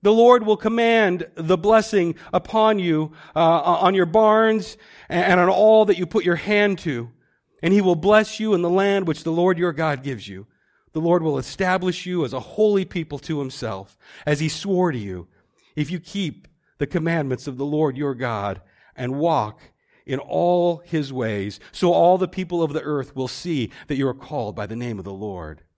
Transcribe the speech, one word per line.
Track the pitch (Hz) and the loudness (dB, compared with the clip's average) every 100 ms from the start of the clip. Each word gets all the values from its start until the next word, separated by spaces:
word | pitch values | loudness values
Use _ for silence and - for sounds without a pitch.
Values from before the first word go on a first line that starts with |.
The | 202 | 4
Lord | 226 240 247 214 | 6 8 6 4
will | 214 | 0
command | 220 233 233 226 208 180 165 - | 0 0 2 4 2 0 -6 -10
the | 165 180 | -2 0
blessing | 196 220 214 208 170 160 - | 4 4 4 0 0 -4 -4
upon | 180 175 220 220 208 | -4 -2 2 2 2
you, | 180 156 156 - - 151 | 0 0 -2 -10 -8 0
uh, | |
on | 165 165 147 170 185 | 2 2 2 2 2
your | 196 175 | 2 2
barns | 190 220 214 220 220 190 - - - - | 4 4 4 4 0 -4 -16 -20 -20 -6
and | 175 180 180 | -2 2 4
on | 180 | 4
all | 190 214 220 208 | 4 6 6 6
that | 175 | 2
you | 175 | 0
put | 220 | -2
your | 175 170 | 0 -2
hand | - 208 208 185 | 0 2 2 0
to. | - 120 117 _ _ _ _ _ | -4 -6 -8 _ _ _ _ _
And | 165 | 2
he | 202 | 4
will | 185 170 | 4 2
bless | 175 214 208 - | 4 2 2 -4
you | 220 | -2
in | 190 | 0
the | 175 | 2
land | 185 196 196 180 | 0 2 0 -2
which | 151 | -4
the | - | -4
Lord | 165 180 175 | 0 0 2
your | 175 | -2
God | 147 160 143 | -2 -4 -4
gives | 135 123 98 | -6 -10 -12
you. | 95 104 _ _ _ _ | -16 -18 _ _ _ _
The | 160 | -4
Lord | 165 175 | 0 2
will | 160 139 | 2 -4
establish | 123 - 185 185 180 175 180 | -6 -6 -2 0 -2 -6 -6
you | 180 | -4
as | 139 | -4
a | 131 | -6
holy | 110 - 214 202 185 | -10 0 2 2 -2
people | 175 156 143 | -6 -6 -10
to | - 156 | -6 -6
himself, | 135 - 113 95 101 _ _ - - | -6 -8 -8 -8 -12 _ _ -10 -2
as | 147 | 0
he | 160 | -2
swore | - 202 185 180 | -4 -2 0 0
to | 127 | -2
you, | 101 90 85 _ _ _ _ - | -6 -10 -12 _ _ _ _ -8
if | 143 | -6
you | 175 | -6
keep | - 202 180 120 _ _ _ _ | -8 -6 -6 -8 _ _ _ _
the | 143 | -4
commandments | 175 160 170 139 127 - | -2 -2 -2 -2 -4 -6
of | 127 | -8
the | 143 | -4
Lord | 151 156 127 | 0 -2 -2
your | 143 | -6
God | 123 123 110 101 92 _ _ _ - | -4 -4 -4 -4 -6 _ _ _ -10
and | 127 135 | -6 -2
walk | 165 151 107 107 - _ _ _ - | 0 0 -2 -8 -20 _ _ _ -8
in | 139 | -8
all | - 160 175 175 175 165 - | -4 -2 2 2 2 -2 -4
his | 160 139 | -4 -4
ways. | 131 113 104 98 - - | -4 -4 -4 -6 -8 -18
So | - 180 | -2 0
all | 165 170 185 | 4 4 4
the | 180 | 0
people | 185 180 175 | -6 -6 -2
of | 160 | -2
the | 147 | -2
earth | 143 147 127 131 | -4 -6 -6 -8
will | 127 | -8
see | - 180 156 110 - - | -8 -6 -4 -4 -8 -8
that | 135 | -2
you | 135 | -2
are | |
called | 123 - 147 110 101 | -4 -8 -8 -6 -8
by | 104 | -8
the | 113 | -8
name | 120 107 | -8 -8
of | 92 | -10
the | |
Lord. | 95 107 95 78 80 _ | -10 -8 -8 -12 -14 _